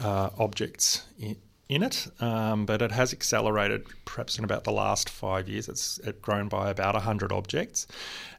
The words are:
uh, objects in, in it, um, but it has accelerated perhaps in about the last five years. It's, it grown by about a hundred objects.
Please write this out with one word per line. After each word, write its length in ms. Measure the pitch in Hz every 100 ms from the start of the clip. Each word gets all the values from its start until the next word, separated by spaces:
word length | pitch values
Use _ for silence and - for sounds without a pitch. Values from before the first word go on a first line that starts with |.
uh, 300 | 107 98 98 -
objects 680 | 107 - 110 - - - - -
in, 180 | 107 101 - _ -
in 120 | 143
it, 260 | 240 - - -
um, 460 | 117 113 110 107 104
but 160 | 107
it 100 | 113
has 220 | 110 127
accelerated 720 | - - 110 110 107 101 107 - -
perhaps 340 | - - 120 -
in 60 |
about 200 | 107 101
the 60 | -
last 380 | 104 104 101 -
five 400 | - 101 95 95
years. 180 | 101 -
It's, 320 | - - -
it 200 | 107 98
grown 280 | - 104 101
by 200 | 98 101
about 260 | 98 95
a 60 | 107
hundred 320 | 101 104 98
objects. 540 | 98 98 147 226 - - - - - -